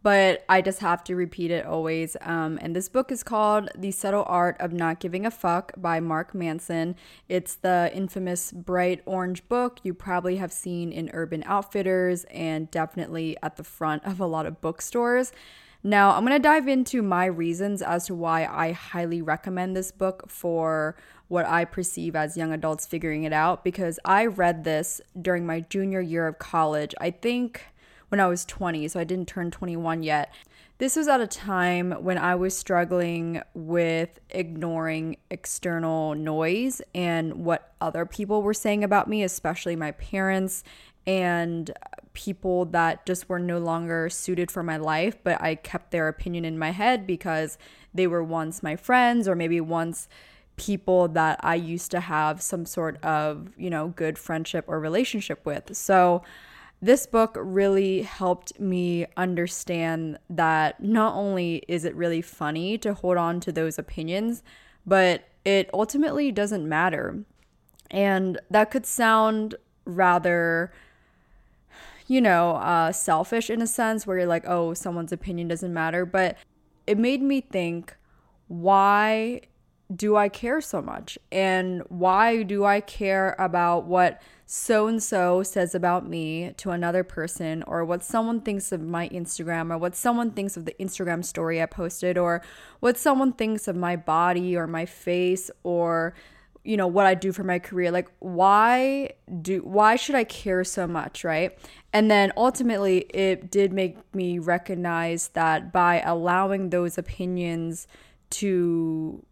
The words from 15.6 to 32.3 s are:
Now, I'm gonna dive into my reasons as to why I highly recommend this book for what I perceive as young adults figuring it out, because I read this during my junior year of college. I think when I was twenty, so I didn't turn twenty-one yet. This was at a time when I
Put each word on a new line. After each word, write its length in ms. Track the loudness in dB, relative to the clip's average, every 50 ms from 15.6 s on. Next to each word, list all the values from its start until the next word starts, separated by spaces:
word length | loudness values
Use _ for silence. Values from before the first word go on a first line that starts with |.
| -20 -20 -20 _ -2
Now, 320 | 2 6 8 8 8 6
I'm 80 | 6 4
gonna 160 | 4 4 6
dive 300 | 6 6 6 6 4 2
into 320 | 2 2 2 0 0 -2
my 240 | 0 2 2 2 2
reasons 560 | 0 0 -2 -2 -2 -2 -2 -2 -4 -4 -4
as 240 | -2 -2 -2 -2 -2
to 100 | -4 -6
why 300 | -4 -2 0 0 0 0
I 260 | -2 -2 -2 -2 -2
highly 500 | -4 -6 -10 -10 -6 -4 -4 -2 -2 -4
recommend 540 | -2 -2 -2 -2 -2 -6 -4 -4 -4 -2 -2
this 160 | -4 -4 -6
book 380 | -4 -2 -2 -2 -2 -4 -14 -18
for 680 | -18 -8 -4 -2 -2 0 0 0 0 0 -2 -4 -4 -8 -20 -20 -20 -20 _ _
what 180 | -2 -2 0
I 200 | 2 2 2 0
perceive 500 | 0 -4 -6 -6 -6 -6 -6 -6 -4 -2
as 220 | -2 -2 -2 -4 -4
young 160 | -4 -4 -4
adults 320 | -2 -2 -4 -4 -4 -6
figuring 400 | -8 -6 -6 -4 -4 -2 -2 -2
it 80 | 0 0
out, 320 | 2 2 2 2 0 -2
because 340 | -4 -2 -2 -4 -4 -4 -4 0
I 200 | 2 4 4 4 2
read 360 | 2 2 2 2 2 0 -2
this 380 | -2 0 0 -2 -4 -6 -10 -12 _ _ -6
during 240 | -2 -2 0 0 0
my 140 | -2 -4 -4
junior 400 | -6 _ -4 -2 -2 0 -2 -2
year 280 | -2 -2 -2 -2 -2 -2
of 120 | -4 -6
college. 560 | -12 -4 0 2 2 2 2 -2 -4 -4 -8 -4
I 140 | -4 -4
think 540 | -4 -2 -4 -2 -2 -2 -2 -4 -6 -14 -20 -20 _ _ _ _ -20 -20 _ _
when 120 | 2 2
I 60 | 4 4
was 180 | 2 -2 -4
twenty, 420 | -10 -10 -6 -4 -4 -4 -4 -6 -6
so 140 | -4 -4
I 20 | -4
didn't 240 | -4 -4 -6 -6 -8
turn 240 | -6 -6 -6 -6
twenty-one 500 | -6 -8 -8 -8 -6 -6 -4 -4 -4 -4
yet. 320 | -2 0 0 0 -2 -4 -10 -20 -20 _ _ _ -20 _ _ _
This 180 | -2 0 0
was 140 | 0 2 4
at 100 | 4 4
a 80 | 2 -2
time 640 | -6 -10 -8 -4 0 0 2 2 2 0 0 -2
when 260 | -4 -4 -2 -2 -2 0
I 180 | 2 0